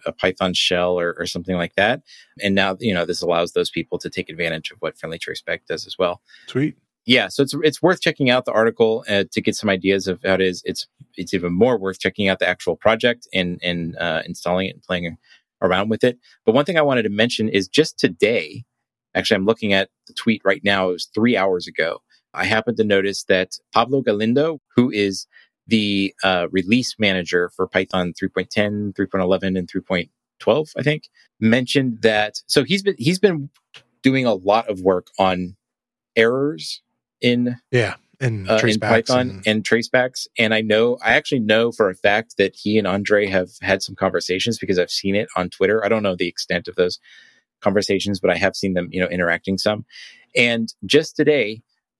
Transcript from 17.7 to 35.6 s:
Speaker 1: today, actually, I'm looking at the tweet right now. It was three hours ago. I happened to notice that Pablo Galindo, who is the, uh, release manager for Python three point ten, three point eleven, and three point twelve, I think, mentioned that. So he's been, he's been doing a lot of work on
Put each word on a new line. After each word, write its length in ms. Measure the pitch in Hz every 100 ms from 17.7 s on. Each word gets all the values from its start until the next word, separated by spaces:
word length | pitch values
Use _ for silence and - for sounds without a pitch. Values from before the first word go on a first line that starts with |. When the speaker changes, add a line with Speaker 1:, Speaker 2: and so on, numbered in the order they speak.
| - 156 -
Speaker 1:
today, 640 | 127 87 104 113 78 110 - _ _ _ _ 92
actually, 200 | - 104
I'm 100 | 98
looking 280 | 113 107
at 160 | 98 98 _ -
the 60 |
tweet 280 | - - 107 98
right 160 | 98
now. 260 | 101 98 92
It 40 |
was 160 | 87 -
three 220 | - 117 104
hours 320 | 98 90 82
ago. 340 | - 80 - _ _ _
I 120 | 71 95
happened 320 | 110 123 110
to 80 | 107
notice 400 | 98 98 98 -
that 320 | 92 92 - _
Pablo 280 | - 120 135
Galindo, 600 | 120 104 110 127 160 156 _
who 160 | - 123
is 380 | 104 101 95 - - _ _ -
the, 460 | 110 104 101 98 -
uh, 240 | 95 90 87
release 440 | 95 90 123 120 -
manager 520 | 104 95 85 90 87
for 180 | - 92
Python 460 | 95 92 92 90 -
three 120 | 95
point 200 | - 90
ten, 440 | - 104 104 104 98
three 100 | 98
point 160 | 95
eleven, 320 | 90 92 95 95
and 140 | 87
three 120 | 95
point 280 | - 90 80 _ _ -
twelve, 300 | - 127 156 -
I 60 |
think, 260 | 135 151 - _ _ -
mentioned 600 | 110 123 123 143 131 107
that. 400 | 110 107 107 - -
So 160 | 143
he's 180 | 139 196
been, 140 | 196 175
he's 220 | 127 185
been 300 | 208 165 139 _ _ - _ _
doing 240 | 131 131 123
a 80 |
lot 360 | 98 92 110 113
of 120 | 92
work 260 | 92 90 - -
on 360 | 95 92 90 90